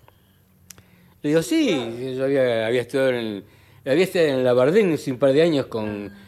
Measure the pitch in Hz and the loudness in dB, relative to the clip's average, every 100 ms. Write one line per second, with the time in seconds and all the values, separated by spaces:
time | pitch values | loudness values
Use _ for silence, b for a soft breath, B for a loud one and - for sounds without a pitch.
0 | _ _ _ _ _ _ - - b b | _ _ _ _ _ _ -20 -20 b b
1 | b b 151 160 160 320 285 151 117 117 | b b -2 0 0 0 0 0 -4 -8
2 | 131 131 135 139 127 113 110 123 113 135 | -8 -4 -2 0 2 0 0 -2 -2 -2
3 | 135 123 110 101 - b b b 139 147 | 0 0 -4 -8 -12 b b b -2 0
4 | 185 185 156 131 127 123 131 196 196 147 | 0 2 0 2 2 4 4 4 2 0
5 | - 123 139 135 170 147 120 113 107 104 | -4 0 2 4 2 2 -2 -6 -6 -8
6 | 101 - | -10 -16